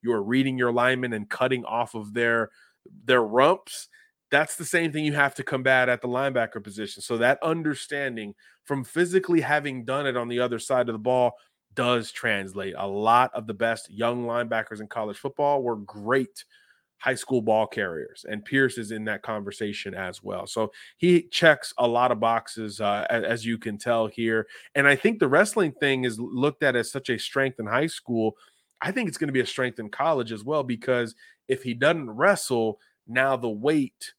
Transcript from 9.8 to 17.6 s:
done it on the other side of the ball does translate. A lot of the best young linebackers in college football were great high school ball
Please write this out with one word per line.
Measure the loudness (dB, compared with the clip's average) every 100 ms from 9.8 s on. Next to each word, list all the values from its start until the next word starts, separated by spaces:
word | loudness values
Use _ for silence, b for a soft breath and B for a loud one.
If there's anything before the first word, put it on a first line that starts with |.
done | -4 -2 0
it | -2
on | -2
the | 0
other | 0 -2
side | 0 2 2
of |
the | 0
ball | 0 4 2 0 B B _
does | -4 0 0 -2
translate. | -6 -2 -2 -4 -8 -8 -6
A | -6
lot | 0 6 6 6
of | 0 -8
the |
best | -2 -2 -2 -8
young | -2 -2 -2 -4
linebackers | -4 -2 -2 -4 -10
in | -10
college | -6 -6 -6
football | -10 -2 0 2
were | 0 -4
great | -8 -10 0 0 0 -10 -20 b b b b _
high | -4
school | -4 0 0
ball | 2 2